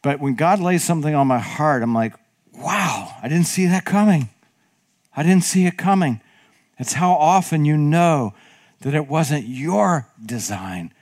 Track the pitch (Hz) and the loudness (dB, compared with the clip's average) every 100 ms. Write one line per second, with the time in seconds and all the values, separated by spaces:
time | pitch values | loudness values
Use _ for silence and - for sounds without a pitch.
0 | 143 143 139 120 160 202 180 175 - 165 | -4 -2 -2 0 2 2 2 0 0 -2
1 | 151 147 139 123 101 - 151 135 117 113 | 0 2 2 0 -2 -2 0 2 0 0
2 | 113 - _ _ _ - - 202 180 - | -2 -6 _ _ _ -10 -6 -2 -2 -4
3 | - - 120 165 165 - 180 190 - 202 | -10 -12 -2 0 0 0 0 0 0 2
4 | 214 170 117 - _ _ _ _ _ _ | 4 2 0 -10 _ _ _ _ _ _
5 | _ - 160 190 170 190 180 175 185 196 | _ -2 2 4 2 0 0 0 0 0
6 | 156 110 - _ _ _ _ - 127 135 | 0 -2 -10 _ _ _ _ -12 -8 -2
7 | 180 175 156 190 175 160 147 151 147 165 | 0 2 4 2 2 0 2 2 2 4
8 | 170 151 110 - _ _ _ _ 131 151 | 2 2 -2 -8 _ _ _ _ -4 -4
9 | 139 156 147 147 113 127 151 196 202 160 | -2 -2 0 -2 -4 -8 -2 0 2 0
10 | 120 _ 110 120 98 101 92 92 85 - | -4 _ -10 -8 -8 -8 -10 -10 -12 -18